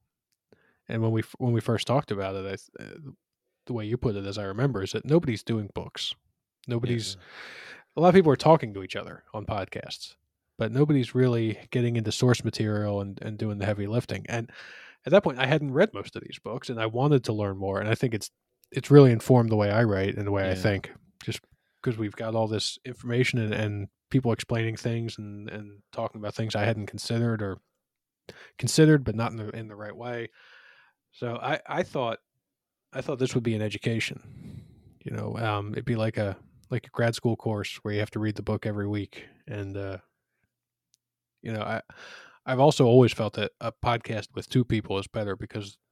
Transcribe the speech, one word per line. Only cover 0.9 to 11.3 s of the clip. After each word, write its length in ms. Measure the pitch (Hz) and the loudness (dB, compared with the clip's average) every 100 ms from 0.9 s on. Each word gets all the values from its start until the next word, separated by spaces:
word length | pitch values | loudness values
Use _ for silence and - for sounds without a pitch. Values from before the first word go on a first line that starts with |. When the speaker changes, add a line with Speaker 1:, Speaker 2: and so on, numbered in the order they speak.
| 113 | -2
Speaker 1:
when 80 | 113 | 0
we 100 | 113 | 0
f-, 120 | - - | -2 -4
when 140 | 123 | 0
we 80 | 117 | 0
first 260 | - 117 - | 0 -2 0
talked 240 | 127 - | 0 0
about 260 | 101 95 98 | -4 -6 -6
it, 80 | |
I 40 | 95 | -8
th-, 220 | 98 - - | -10 -12 -18
uh, 300 | 53 50 143 - _ _ _ _ - | -18 -16 -18 -20 _ _ _ _ -10
the 60 | |
way 120 | 120 | -8
you 120 | 107 120 | -4 -2
put 200 | 127 101 | -2 -2
it, 80 | |
as 140 | 98 104 | -4 -6
I 60 | |
remember, 380 | 101 98 139 107 | -6 -2 -2 0
is 100 | 95 | -4
that 120 | 113 | -6
nobody's 380 | 123 160 160 110 | 2 2 2 -2
doing 260 | - 113 101 | -2 -4 -4
books. 400 | - - - - - _ _ _ _ - | -8 -12 -10 -10 -12 _ _ _ _ -6
Nobody's, 480 | 120 123 120 101 95 | -4 -2 -2 -4 -10
Speaker 2:
Yeah. 60 | - - - - - - _ - | -16 -20 -18 -18 -18 -20 _ 4
Speaker 1:
a 40 | |
lot 80 | 170 | 6
of 60 | |
people 180 | 185 160 | 8 6
are 40 | 127 | 6
talking 360 | 156 160 117 | 6 6 4
to 80 | 101 | -10
each 140 | 95 104 | -10 -10
other 280 | 87 - - | -10 -14 -12
on 120 | 110 101 | -10 -6
podcasts, 680 | 107 92 - - - - - _ _ _ - | -6 -6 -8 -12 -14 -16 -20 _ _ _ -6
but 140 | 110 | -2
nobody's 420 | 120 147 143 120 | 2 4 4 2
really 440 | 127 127 | 2 2